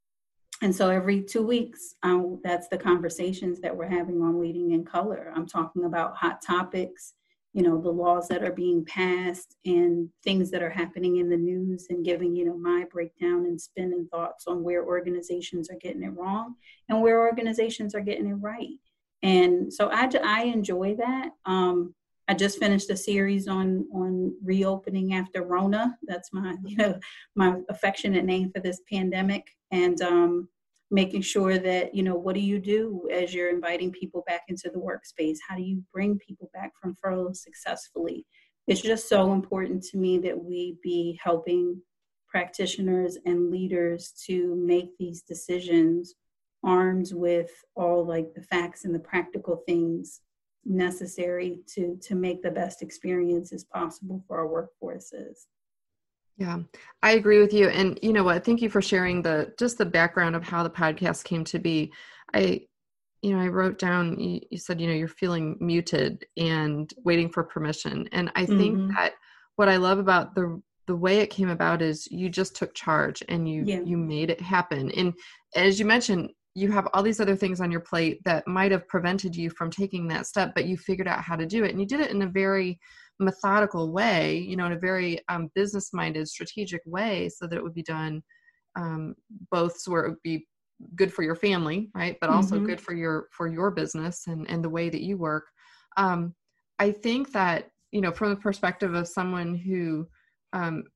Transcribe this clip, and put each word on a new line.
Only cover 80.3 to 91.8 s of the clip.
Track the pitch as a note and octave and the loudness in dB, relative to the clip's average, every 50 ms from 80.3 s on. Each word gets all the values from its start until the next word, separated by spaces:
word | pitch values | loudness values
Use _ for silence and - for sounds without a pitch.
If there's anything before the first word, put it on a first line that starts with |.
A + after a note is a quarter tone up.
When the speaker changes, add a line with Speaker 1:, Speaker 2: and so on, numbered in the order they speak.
| - G#3 F#3 - - | -2 -2 -2 0 0
Speaker 2:
but | - - | -2 -2
you | F3+ F#3 | -2 -2
figured | F3 - - F#3+ F#3 F#3 F3+ | -4 -2 -2 -2 -2 -2 -2
out | F3+ - E3+ | -2 -2 -2
how | E3+ E3+ | -4 -4
to | D#3+ E3 | -4 -4
do | D#3+ G3+ A#3 G#3+ | -2 0 0 0
it. | F#3 | 0
And | - F#3 | 0 -2
you | G3 | -2
did | G3+ C4+ D4 | -2 0 0
it | D4+ - | 0 0
in | - G3+ G3 | 0 -2 -2
a | F#3 | 0
very | F3+ F#3+ F#3+ F#3+ G3 G3 F#3 F3+ F3+ - - - - - - - _ - | 0 0 2 2 2 0 0 -2 -4 -8 -12 -20 -20 -20 -20 -14 _ 0
methodical | F#3+ F#3+ F#3+ - - G3 G3 G#3+ G#3+ G3+ - E3+ E3 D#3+ E3 | 0 0 0 0 0 2 4 4 4 2 0 -2 -4 -2 0
way, | F#3+ A3 A#3 F#3+ E3 D#3 D#3 D#3 | 0 2 2 4 4 2 2 0
you | E3 F3+ F#3+ F#3 | -2 -4 -4 -4
know, | F#3 F3+ | -2 -2
in | F3 E3+ | -2 -2
a | E3 | -2
very, | F3+ F#3 F#3+ F#3 F3+ F3 E3+ E3 - - | -2 0 0 0 0 -2 -2 -4 -4 -4
um, | F3 E3+ E3 D3+ - | -4 -4 -6 -4 -2
business-minded, | F#3+ G3+ G3+ G3+ G3 - - - F3 E3 D#3+ D#3 D#3 D#3 D#3 | -2 -2 0 -2 -4 -6 -6 -4 -4 -2 -2 -2 -4 -6 -6
strategic | - - E3+ - - G#3+ G#3 F#3 F3 E3+ - | -8 -10 -12 -10 -8 -8 -8 -8 -8 -10 -8
way, | E3 E3+ F#3 G#3+ A3+ G3 F3 F3+ F3 | -8 -6 -4 -2 -2 -2 -2 -4 -6
so | - - F3+ | -6 -8 -8
that | E3 E3+ | -8 -6
it | E3+ - | -6 -6
would | F3 E3 | -6 -8
be | E3+ D#3+ | -8 -8
done, | - D#3+ D#3+ D#3+ D#3 D#3 D#3 - _ _ _ _ _ _ _ _ _ - | -6 -6 -6 -6 -6 -6 -8 -10 _ _ _ _ _ _ _ _ _ -10
um, | F3+ E3+ E3 D#3+ D#3+ D#3 D3+ - - _ - A3 - F3+ - | -8 -6 -6 -6 -6 -8 -8 -12 -14 _ -20 -20 -20 -8 -4
both | F#3+ F3 E3+ F3 E3+ - | 0 0 0 0 -2 -6
so | - F#3 F3 | -6 -2 -2
where | E3 - | 0 0
it | - | -2
would | D#3+ - - | -4 -6 -6
be | E3 E3 D#3 - _ _ _ _ _ _ - - - E3+ | -4 -4 -6 -6 _ _ _ _ _ _ -20 -20 -8 -2
good | F3 G3 F#3 - | 0 0 0 0
for | - E3+ | 0 -2
your | D#3 E3 | -2 -2
family, | E3 - G3+ F#3+ F3 E3 D3+ D#3+ G3 | 0 0 2 2 2 0 0 -2 -2